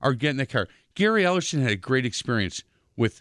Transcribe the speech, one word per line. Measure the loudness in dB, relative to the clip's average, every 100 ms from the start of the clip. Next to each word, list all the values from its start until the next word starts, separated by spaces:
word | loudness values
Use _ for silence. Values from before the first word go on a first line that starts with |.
are | -2
getting | 0 -2 -2
the | -2
car. | -2 -4 _ _
Gary | 0 2 4
Ellerson | 2 2 0 0
had | 0
a | 0
great | 0 0 0
experience | -4 -4 -2 -2 -6 -14 _ _ -2
with, | -2 -2